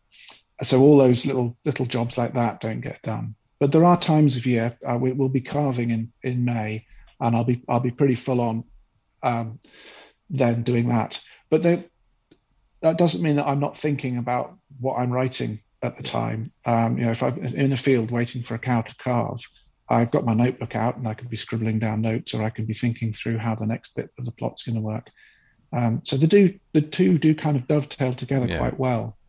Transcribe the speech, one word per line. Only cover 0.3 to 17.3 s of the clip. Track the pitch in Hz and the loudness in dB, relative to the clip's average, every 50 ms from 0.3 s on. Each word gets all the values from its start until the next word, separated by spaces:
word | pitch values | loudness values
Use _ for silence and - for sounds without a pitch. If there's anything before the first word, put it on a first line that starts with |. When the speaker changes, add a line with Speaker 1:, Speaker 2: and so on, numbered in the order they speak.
| - - _ _ _ - 127 | -20 -20 _ _ _ -10 -4
Speaker 1:
so | - 135 127 | 2 4 8
all | 135 147 151 139 | 8 10 10 8
those | 135 127 123 120 - 139 | 8 6 4 4 2 -2
little, | 135 131 120 117 117 _ - | -2 0 -2 -2 -4 _ -6
little | 156 131 - 131 | -6 -4 -2 -4
jobs | 117 - 120 117 117 - - | -4 -2 -2 -4 -2 -2 -2
like | 120 117 - | -4 -2 0
that | 127 117 110 101 - | -2 -2 -2 -2 -4
don't | - 117 110 117 | -8 -8 -8 -6
get | 120 - - - - | -8 -10 -12 -10 -8
done. | 120 110 110 110 110 110 _ _ _ _ - | -6 -6 -6 -6 -8 -12 _ _ _ _ 0
But | 147 139 | 0 4
there | 135 160 170 | 6 6 8
are | 175 175 170 | 8 6 4
times | - - 156 151 151 143 123 | 4 2 4 6 6 4 4
of | 123 117 131 | 2 0 0
year, | 123 113 113 120 120 - - 135 | 2 2 0 0 -4 -6 -6 -4
uh, | 120 120 | -2 0
we, | 127 127 | 0 -2
we'll | 127 143 135 131 | 0 0 -2 0
be | 131 131 | 0 -2
calving | 127 - - 143 147 139 127 123 117 117 | -4 -2 -4 -2 0 0 0 0 0 0
in, | 117 110 113 120 _ _ - | 0 -2 -2 -6 _ _ -6
in | 127 123 123 120 | -4 -2 0 0
May, | 120 120 113 107 107 107 110 - _ - - - - _ - | 0 0 -2 -4 -4 -6 -8 -10 _ -20 -20 -20 -20 _ -2
and | 135 117 117 | 0 0 2
I'll | 117 117 | 2 2
be, | 123 123 120 - - | 2 0 -2 0 -2
I'll | 123 120 | -2 0
be | 127 123 | 0 0
pretty | 120 - 143 139 123 | 0 2 2 2 2
full | 117 - - 127 123 | 0 -2 -2 -2 0
on, | 120 117 110 117 117 _ - - _ _ _ _ _ _ _ - | 0 0 -2 -4 -8 _ -18 -20 _ _ _ _ _ _ _ -4
um, | - 123 120 117 113 110 113 - _ - _ - - - - - - - _ _ _ - | -2 -2 -2 -2 -4 -6 -10 -14 _ -20 _ -20 -20 -20 -20 -20 -20 -20 _ _ _ -8
then | 160 131 131 117 117 117 117 | -2 2 2 2 2 0 0
doing | 123 123 117 117 123 | 0 0 0 2 2
that. | 120 113 110 - - - - - - _ _ - | 0 0 -2 -2 -6 -14 -16 -18 -20 _ _ 0
But | 156 160 | 0 2
they, | 175 170 175 170 - - _ _ _ _ _ _ _ _ _ _ _ _ _ _ _ _ _ - | 4 4 2 2 0 -10 _ _ _ _ _ _ _ _ _ _ _ _ _ _ _ _ _ 0
that | - 160 165 165 | 0 0 4 4
doesn't | 175 165 170 180 | 2 2 2 0
mean | 170 156 147 | 0 0 2
that | 143 143 143 | 0 0 0
I'm | 139 139 | 0 0
not | 143 - - - | -2 -4 -4 -4
thinking | - 156 143 135 - 127 123 120 | -4 -4 -4 -2 -4 -4 -4 -4
about | 117 123 123 123 - - - _ _ _ 143 127 | -4 -2 -2 -2 -4 -6 -10 _ _ _ -14 -6
what | 120 131 - | -6 -4 -2
I'm | 120 123 123 | -2 -2 -2
writing | 123 127 131 127 127 - 120 113 107 107 _ _ _ - - | 0 0 -2 -2 -2 -4 -6 -6 -8 -10 _ _ _ -8 -8
at | - - - | -8 -8 -8
the | 131 | -12
time. | - - 117 113 113 113 110 113 - _ _ - | -6 -4 -4 -4 -4 -4 -6 -8 -10 _ _ -4
Um, | 120 117 117 117 113 123 123 | 0 0 2 2 2 0 0
you | 120 | 0
know, | 117 | 0
if | 113 - | 0 0
I'm | 127 127 | -2 -4